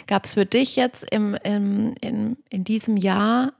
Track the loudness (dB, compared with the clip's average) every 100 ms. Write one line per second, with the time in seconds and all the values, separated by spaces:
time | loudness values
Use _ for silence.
0 | -2 0 2 0 2 2 2 0 0 -2
1 | -4 -2 0 -2 -2 0 0 0 -2 -4
2 | -6 -2 -2 -4 _ -6 -2 -2 0 2
3 | 2 2 2 2 0